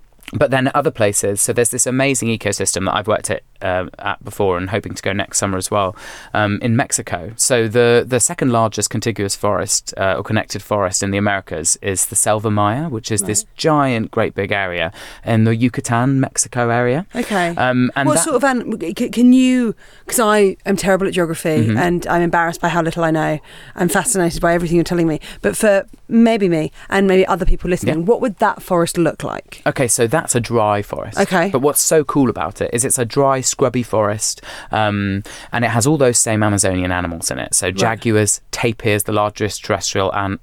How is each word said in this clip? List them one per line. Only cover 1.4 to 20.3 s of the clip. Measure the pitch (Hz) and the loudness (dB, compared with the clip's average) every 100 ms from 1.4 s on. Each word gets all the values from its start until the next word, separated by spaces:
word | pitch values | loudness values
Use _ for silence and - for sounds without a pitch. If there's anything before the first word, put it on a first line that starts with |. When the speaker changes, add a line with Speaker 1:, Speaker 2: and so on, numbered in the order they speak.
Speaker 1:
so | - | 0
there's | 117 120 | 0 0
this | 123 127 | 0 0
amazing | 131 135 131 117 | 2 0 0 0
ecosystem | 113 101 101 98 98 92 | -2 -2 -2 -2 -2 0
that | 101 | 0
I've | 104 | 0
worked | 101 - | -2 -2
at, | 101 - - | -8 -8 -8
uh, | 95 92 82 - | -4 -2 -4 -8
at | 101 - | -8 -8
before | - - 101 87 | -8 -2 0 0
and | 92 | -2
hoping | 104 - | -4 -6
to | 95 | -8
go | 101 | -6
next | 98 - - | -4 -4 -4
summer | 98 95 | -2 -2
as | - | -2
well, | 104 95 - - - - | 0 -2 -4 -14 -18 -6
um, | - 104 101 | -2 0 0
in | 120 | 0
Mexico. | 113 - - 113 87 85 113 | 0 0 -4 -6 -8 -8 -4
So | - 123 113 | 0 2 2
the, | 117 120 120 123 | 4 4 4 2
the | 127 | 0
second | - 175 143 | 0 0 2
largest | 117 113 104 - | 2 2 0 -4
contiguous | 117 117 107 101 - | -2 -4 -2 -4 -2
forest, | 104 92 98 - - - | 0 0 -2 -4 -6 -4
uh, | 98 90 | -2 0
or | |
connected | 101 110 - 104 | 0 -2 -2 -8
forest | - 104 92 - | -2 0 0 -2
in | 98 | -2
the | 98 | 0
Americas | 101 98 - 80 80 - | 0 -2 -4 -6 -2 -2
is | 101 95 - | -2 -2 -2
the | 107 | 0
Selva | 110 107 110 | 0 0 0
Maya, | 104 104 120 165 | 0 0 0 -4
which | 113 - | -6 -4
is | 107 | -4
this | 95 104 | -2 -4
Speaker 2:
Right. | - - | -6 -4
Speaker 1:
giant, | 160 151 135 117 101 | 0 2 2 0 -2
great | - 98 | -2 -2
big | - 98 | -2 -2
area | 101 95 87 82 - - - | -2 -2 -2 -4 -6 -16 -8
in | - 113 | 0 2
the | 110 | 2
Yucatan, | 113 123 - - 117 127 135 | 2 0 -2 -2 0 2 0
Mexico | 127 - - 123 120 | 0 -4 -6 -2 0
area. | 120 123 139 196 | 0 0 -2 -4
Speaker 2:
Okay. | 240 - 202 175 | -6 -4 -2 -2
Speaker 1:
Um, | 170 127 127 127 | 0 0 2 0
and | 143 139 | 0 0
Speaker 2:
What | 302 | 2
Speaker 1:
that | |
Speaker 2:
sort | 330 247 | 0 0
of | |
an-, | 277 247 - 220 | 2 0 -4 -6
c-, | 165 - 247 | -6 -4 -4
can | 226 247 | 4 6
you, | 254 254 254 233 - - - - | 8 6 2 0 -4 -12 -20 -6
'cause | - | 0
I | 214 | 4